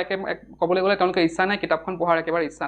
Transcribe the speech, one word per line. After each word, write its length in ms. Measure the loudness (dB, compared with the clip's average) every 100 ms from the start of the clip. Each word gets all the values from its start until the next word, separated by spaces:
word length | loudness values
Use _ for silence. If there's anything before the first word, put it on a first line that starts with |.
একে, 120 | -2 -4 -4
এক, 60 | -8 -10 -4
ক'বলৈ 220 | 0 2
গ'লে 140 | 2 2
তেওঁলোকে 260 | 2 2 2
ইচ্ছা 140 | 2 -2
নাই, 120 | -2
কিতাপখন 360 | -2 -2 -2 -4
পঢ়াৰ 160 | 0 2
একেবাৰে 220 | 2 -2 -4
ইচ্ছা 160 | -6